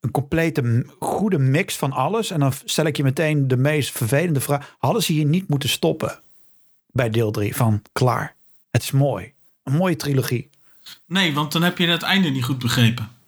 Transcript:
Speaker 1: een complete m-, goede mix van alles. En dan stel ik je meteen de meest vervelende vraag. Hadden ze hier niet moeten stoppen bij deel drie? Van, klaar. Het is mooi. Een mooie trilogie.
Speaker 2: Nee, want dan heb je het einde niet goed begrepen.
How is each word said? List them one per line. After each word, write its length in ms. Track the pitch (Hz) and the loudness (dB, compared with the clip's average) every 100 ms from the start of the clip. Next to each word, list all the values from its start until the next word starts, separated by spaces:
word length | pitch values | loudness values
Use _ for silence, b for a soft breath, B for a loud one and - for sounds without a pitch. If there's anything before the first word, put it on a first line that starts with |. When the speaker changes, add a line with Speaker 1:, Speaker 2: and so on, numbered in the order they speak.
Speaker 1:
een 100 | 123 | -2
complete 520 | - 135 165 160 151 | -2 -2 0 0 0
m-, 280 | 120 117 - - | 0 0 -2 -8
goede 400 | - - 208 180 | -6 -2 0 2
mix 380 | 131 135 190 - | 2 2 -2 -2
van 160 | 143 | -4
alles. 380 | 135 135 220 220 | -2 -2 0 -2
En 100 | 165 | 0
dan 120 | 139 131 | 0 0
stel 200 | - - | -4 0
ik 120 | 156 143 | 0 2
je 60 | |
meteen 460 | 139 135 156 151 135 | 0 2 0 2 2
de 80 | 127 | 2
meest 340 | 135 156 - | 2 2 -2
vervelende 480 | - 117 139 175 143 | -2 0 2 2 0
vraag. 340 | - 143 139 - | 0 -2 -4 -4
Hadden 240 | 131 214 | 0 0
ze 100 | 175 | 0
hier 120 | 156 151 | 2 2
niet 220 | 170 190 | 0 0
moeten 200 | 143 - | -2 0
stoppen 520 | - 165 156 - - _ _ _ _ _ _ _ | 0 0 0 -4 -8 _ _ _ _ _ _ _
bij 180 | 123 123 | -2 0
deel 200 | 110 113 | 2 0
drie? 260 | 107 107 - | 0 -4 0
Van, 260 | 117 104 - | 0 0 -2
klaar. 420 | - 127 117 151 _ _ _ _ | 0 2 2 -4 _ _ _ _
Het 120 | 120 | -4
is 80 | - | -2
mooi. 420 | 139 139 104 90 _ _ _ | 0 0 -2 -8 _ _ _
Een 120 | - 143 | -4 -2
mooie 200 | 185 165 | 0 -2
trilogie. 520 | 147 135 - 120 - _ B B B B _ | -2 -2 -2 -6 -8 _ B B B B _
Speaker 2:
Nee, 280 | 180 180 | -2 0
want 180 | 143 151 | 0 -2
dan 100 | 165 | 0
heb 160 | 175 175 | 0 0
je 80 | 170 | 0
het 160 | 170 | 0
einde 260 | - 190 180 | 0 2 2
niet 160 | 135 | 0
goed 140 | 120 139 | -2 -2
begrepen. 500 | 120 - 117 120 107 _ | -2 4 4 2 -8 _